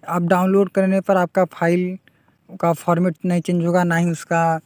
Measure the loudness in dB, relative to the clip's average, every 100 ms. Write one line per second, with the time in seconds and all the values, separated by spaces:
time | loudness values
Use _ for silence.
0 | -4 -4 0 2 2 2 2 0 0 0
1 | 0 0 2 0 -2 0 0 0 -2 -8
2 | _ _ _ _ _ -4 -2 -2 0 0
3 | 0 -2 -2 -2 0 -2 0 0 0 0
4 | 0 -2 -4 0 0 -2